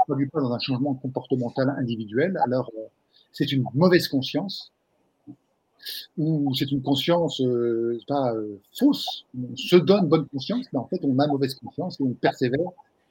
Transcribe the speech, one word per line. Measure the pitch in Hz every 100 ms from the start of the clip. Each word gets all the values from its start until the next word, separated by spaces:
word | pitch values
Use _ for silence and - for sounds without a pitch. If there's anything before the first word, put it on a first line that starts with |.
| -
traduit | 139 139
pas | 156
dans | 127
un | 120
changement | - 123 143 131
comportemental | 131 127 - 127 117 - 135 147
individuel, | 120 110 107 113 180 180
alors, | 123 127 - 110
euh, | 110 _ _ _ _
c'est | - 135
une | 139 123
mauvaise | 127 180 175 -
conscience, | 139 131 143 190 - - _ _ _ _ _ - - _ _ _ _ - - - -
ou | 156 156 143 127
c'est | 131
une | 139
conscience, | 131 135 - 175 160 143
euh, | 127 120 120 117 117 117 -
pas, | 143 127
euh, | 110 107 101 _ -
fausse. | 285 - - - -
On | 127 123 123
se | - 180
donne | 143 202 160
bonne | 160 135
conscience, | 135 - 240 -
mais | 135
en | 120
fait, | 185
on | 143 131
a | 147
mauvaise | 139 135 135
conscience | - - 180 170
et |
on | 135
persévère | 113 147 - 127 139 175 - - _ _